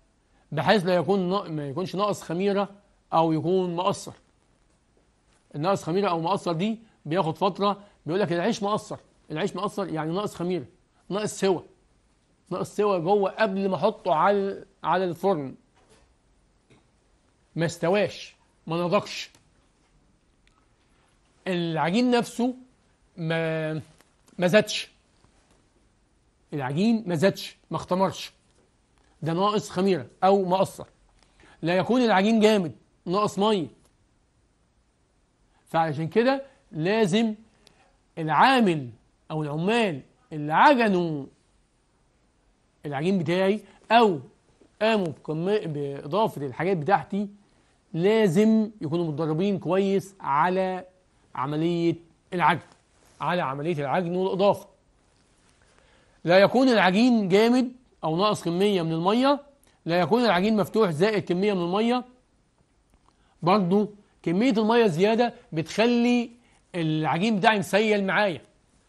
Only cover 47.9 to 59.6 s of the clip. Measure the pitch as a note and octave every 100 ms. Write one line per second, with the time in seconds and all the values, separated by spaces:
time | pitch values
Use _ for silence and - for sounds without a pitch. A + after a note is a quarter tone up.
47.9 | D#3+ F#3 A3 G#3+ D#3+ A3 A3 G#3+ - D#3
48.9 | E3+ E3 D3 D#3+ D#3+ G3+ F#3 D3 F#3 G3
49.9 | G3 F#3 - - C#3+ F3 F#3 F#3 F#3 F#3
50.9 | _ _ _ _ - C3+ D3+ E3+ E3+ E3+
51.9 | E3 - _ - F3+ D#3 D#3+ - _ _
52.9 | _ _ - C#3+ F3+ C#3+ C#3+ D3+ D#3 C#3
53.9 | D#3 E3+ F3+ F#3+ F#3+ G3+ F3 - _ _
54.9 | _ _ _ _ _ _ _ _ _ _
55.9 | _ _ _ D#3+ F#3 G3 A#3+ C4+ A3+ F#3
56.9 | F#3 B3 A#3 F#3+ F#3+ A3+ B3+ B3 - _
57.9 | _ D#3+ E3 G#3 G3+ E3+ E3+ G#3 F#3+ D#3+
58.9 | D#3+ F3 A#3 C4+ C#4+ - _